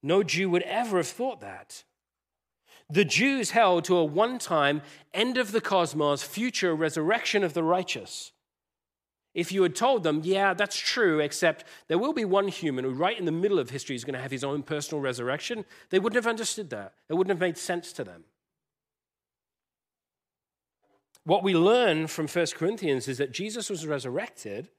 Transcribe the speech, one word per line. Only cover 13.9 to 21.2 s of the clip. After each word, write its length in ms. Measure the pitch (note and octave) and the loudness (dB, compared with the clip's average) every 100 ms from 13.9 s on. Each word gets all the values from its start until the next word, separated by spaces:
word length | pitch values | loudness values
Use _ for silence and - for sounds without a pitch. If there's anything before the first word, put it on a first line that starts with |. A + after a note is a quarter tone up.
is 100 | B2+ | -8
gonna 160 | A#2+ C3 | -8 -8
have 120 | B2+ | -8
his 100 | C3 | -6
own 220 | C#3 D3 | -4 -6
personal 360 | C#3 D3+ C#3+ D#3 | -4 -6 -6 -4
resurrection," 640 | C#3 B2 A#2+ D3 - A#3 G3 - _ | -4 -4 -4 -4 -6 -8 -10 -18 _
they 100 | F#3+ | 0
wouldn't 160 | G#3 A3+ | 2 0
have 100 | A3+ | 0
understood 440 | A3+ A3 - F#3 | -2 -4 -6 -8
that. 240 | A2+ F#2+ _ _ | -10 -10 _ _
It 60 | |
wouldn't 160 | D#3+ F#3 | 0 2
have 100 | F#3 | 2
made 160 | F3+ E3+ | 0 -2
sense 360 | - F3 E3+ | -4 -4 -6
to 100 | - | -12
them. 220 | A#2 E2+ _ _ _ _ _ _ _ _ _ _ _ _ _ _ _ _ _ _ _ _ _ _ _ _ _ _ _ _ _ _ | -12 -12 _ _ _ _ _ _ _ _ _ _ _ _ _ _ _ _ _ _ _ _ _ _ _ _ _ _ _ _ _ _